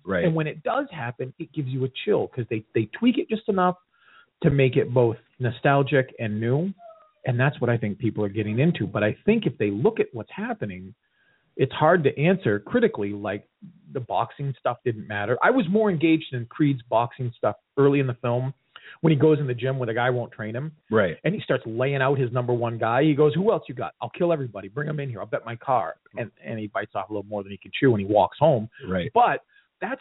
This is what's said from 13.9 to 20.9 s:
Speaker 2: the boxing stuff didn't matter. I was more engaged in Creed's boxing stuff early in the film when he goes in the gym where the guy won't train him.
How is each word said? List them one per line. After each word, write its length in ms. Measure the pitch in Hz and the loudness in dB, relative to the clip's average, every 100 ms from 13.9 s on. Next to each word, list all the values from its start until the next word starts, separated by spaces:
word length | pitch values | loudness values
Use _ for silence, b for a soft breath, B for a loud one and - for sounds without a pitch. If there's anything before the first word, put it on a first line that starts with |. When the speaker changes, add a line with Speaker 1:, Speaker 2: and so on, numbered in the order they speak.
Speaker 2:
the 80 | 139 | -10
boxing 540 | 120 95 117 - 139 131 | -4 -2 -2 -4 -8 -4
stuff 180 | 127 120 123 | -4 -2 -4
didn't 220 | 107 101 | -4 -6
matter. 320 | 104 104 123 | -4 -2 2
I 80 | 185 | 2
was 180 | 262 170 | 2 2
more 220 | 208 214 | 2 2
engaged 420 | 160 165 160 - | 2 2 2 0
in 120 | 127 117 | -8 -6
Creed's 380 | - 147 131 | 0 0 0
boxing 480 | - 113 117 - 123 - | 0 0 0 -4 -8 -2
stuff 200 | 107 - _ - | -2 -2 _ 2
early 220 | 139 143 | 4 4
in 60 | 131 | 0
the 80 | |
film 400 | 117 123 123 131 - _ B B B | -4 -4 -2 -4 -8 _ B B B
when 80 | 160 | 2
he 60 | 147 | 6
goes 220 | 156 147 | 6 4
in 80 | 139 | 0
the 80 | 117 | -4
gym 240 | 127 135 | -4 -2
where 80 | 117 | -2
the 60 | 113 | 0
guy 160 | 123 | 0
won't 200 | 123 117 | 0 -4
train 240 | - 107 117 | -8 -8 -6
him. 160 | 156 - - | -8 -12 0